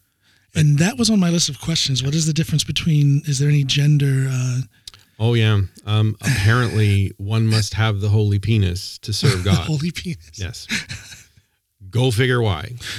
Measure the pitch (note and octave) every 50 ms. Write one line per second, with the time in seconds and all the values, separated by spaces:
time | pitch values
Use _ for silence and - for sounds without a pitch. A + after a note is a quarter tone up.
0 | _ _ _ _ _ _ _ _ _ _ - D#3+ D#3 D3 D3 C#3 E3 G#3 C#4 B3+
1 | A3+ G#3 A3 G3+ F3+ E3+ E3+ E3+ - D3+ C#3 - - E3 E3 - - C#3+ C3+ A#2+
2 | B2+ C#3 D3 E3 D3+ D#3+ D3+ D#3 D#3+ - E3 D3 - - D3+ - - E3+ D3+ D3
3 | D3 C#3+ C#3 D3 - D3+ C#3 B2+ C#3+ D3 D3 D3 C#3 C3 C#3+ C#3+ C#3+ D3 D3+ C#3+
4 | C#3+ C#3 C3+ C3 C3+ C3+ C3 B2+ B2+ B2+ B2 B2+ C3 - _ _ - - - -
5 | _ _ _ - A2 A#2 A#2+ A#2 A2 A2 G#2+ G2 F#2+ - _ - - G#2 G#2+ G#2+
6 | A2 G#2+ G#2 - - - B2+ G2+ G2 G#2 A#2 B2+ B2 G2+ D#2 A2 G#2+ G#2 G2 G2
7 | G2 F2+ - - G2 G2+ A2 A2+ A2+ A2 A2 A2 G2+ - - G2 A2 A2 G#2 F#2+
8 | G#2 G#2 G2+ A2 G#2+ G#2 G2+ G2 F#2+ G#2+ A#2 G#2+ G2 F2+ F2 F#2 - - - -
9 | - - G#2 - - C#3+ G2+ F2+ F2+ G2 F#2+ - - - D#3 C#3 D#3 F3 - -
10 | - F3+ C3+ - - - - - F#2 D#2+ - - - - A2+ - - - - -
11 | - - - - - _ _ _ _ _ _ _ _ _ _ _ G2+ F#2 - A#2
12 | B2+ C3 A2 G#2+ C3+ B2+ B2+ B2 A2+ G#2 F2 D2 C#2+ - B2 - - - -